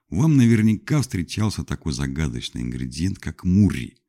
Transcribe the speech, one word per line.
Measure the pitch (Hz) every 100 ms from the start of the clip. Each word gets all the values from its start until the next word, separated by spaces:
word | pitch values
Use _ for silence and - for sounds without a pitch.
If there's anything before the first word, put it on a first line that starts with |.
| _
вам | 76 160 143
наверняка | 117 117 107 107 - 147
встречался | - 95 82 - 107 -
такой | 71 71 85
загадочный | 64 69 65 78 60 - -
ингредиент, | 62 62 62 65 90 92
как | - 80
мурри. | 92 92 98 65 60 -